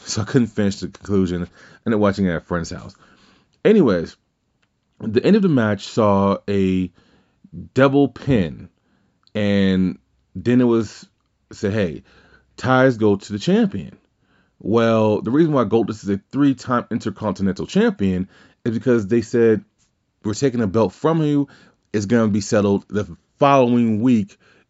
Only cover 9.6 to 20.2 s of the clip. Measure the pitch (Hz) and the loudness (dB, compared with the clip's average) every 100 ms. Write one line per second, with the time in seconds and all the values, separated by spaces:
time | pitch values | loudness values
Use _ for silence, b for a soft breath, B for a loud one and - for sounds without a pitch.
9.6 | 98 92 92 - _ _ _ 95 113 123 | 2 2 0 -4 _ _ _ -8 0 2
10.6 | 123 113 107 - - _ _ _ _ - | 2 2 -2 -12 -20 _ _ _ _ -8
11.6 | 104 107 90 65 _ b b b b - | -4 -2 -4 -6 _ b b b b -8
12.6 | 123 127 135 113 107 101 - 104 170 208 | 0 4 4 4 0 0 -4 -6 0 0
13.6 | 202 95 67 - _ _ _ _ _ _ | 0 -4 -12 -18 _ _ _ _ _ _
14.6 | - 113 113 113 110 104 107 143 165 139 | -2 2 4 2 2 0 0 0 2 2
15.6 | 104 113 113 107 98 101 _ 131 143 131 | 2 0 0 -4 -4 -4 _ 0 0 0
16.6 | - 120 - 113 113 - 107 92 98 90 | -4 -4 -4 -6 -6 -6 -6 -2 -4 -4
17.6 | 78 190 233 196 98 92 95 b b b | -4 0 0 0 -2 -2 -6 b b b
18.6 | 120 110 127 120 98 117 107 117 113 107 | -6 -4 0 0 2 -2 0 2 2 2
19.6 | - _ _ _ _ _ | -2 _ _ _ _ _